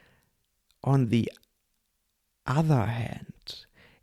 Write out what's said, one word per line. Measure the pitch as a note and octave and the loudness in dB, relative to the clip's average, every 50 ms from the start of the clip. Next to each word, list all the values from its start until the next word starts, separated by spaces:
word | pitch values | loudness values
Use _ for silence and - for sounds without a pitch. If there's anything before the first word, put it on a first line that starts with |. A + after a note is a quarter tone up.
| _ _ _ _ _ _ _ _ _ _ _ _ _ _ _ _ - | _ _ _ _ _ _ _ _ _ _ _ _ _ _ _ _ -2
On | C3 C#3 C3+ B2+ A2 | 0 2 2 2 2
the | A2+ A#2 G#2+ - - - _ _ _ _ _ _ _ _ _ _ _ _ _ _ _ _ _ _ _ _ - - | 2 0 0 -2 -6 -12 _ _ _ _ _ _ _ _ _ _ _ _ _ _ _ _ _ _ _ _ -6 -2
other | B2 D3+ E3 D#3 D3+ B2 G2+ | 0 2 2 4 2 2 2
hand, | G#2 A#2 A#2 - - - - - - - _ _ - - - - _ _ _ - - _ _ | 0 -2 -4 -6 -6 -8 -12 -14 -18 -20 _ _ -18 -18 -18 -20 _ _ _ -20 -20 _ _